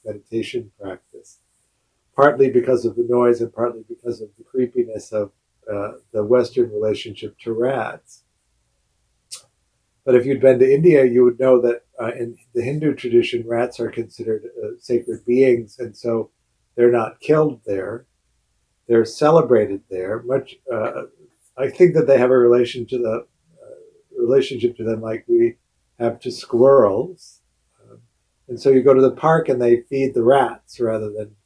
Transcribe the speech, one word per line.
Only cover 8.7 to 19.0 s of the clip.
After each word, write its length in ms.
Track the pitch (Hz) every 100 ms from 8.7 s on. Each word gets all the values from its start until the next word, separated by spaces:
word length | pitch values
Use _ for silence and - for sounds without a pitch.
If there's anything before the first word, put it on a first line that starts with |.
| _ _ _ _ _ _ - _ _ _ _ _ _ -
But 100 | 123
if 100 | 131
you'd 140 | 135
been 200 | 131 123
to 140 | 131
India, 300 | 139 175 147
you 220 | 127 120 123
would 160 | 117
know 180 | 131 123
that, 220 | 120 120 _ -
uh, 100 | 113 127
in 200 | 117 - _
the 80 | 120
Hindu 340 | 120 151 151 135
tradition, 500 | 123 117 117 117 113
rats 360 | 117 123 -
are 100 | 113
considered, 540 | 117 113 - 113 107 117 120
uh, 160 | 107 120
sacred 460 | - 120 - 110 -
beings, 520 | 123 135 120 107 -
and 200 | 117 104
so 320 | 120 113 107 _ _ _ _ -
they're 140 | 120
not 300 | 120 113 -
killed 400 | - 151 151 120 -
there. 400 | 98 92 117 _ _ _ _ _ _ _ _ -
They're 160 | 117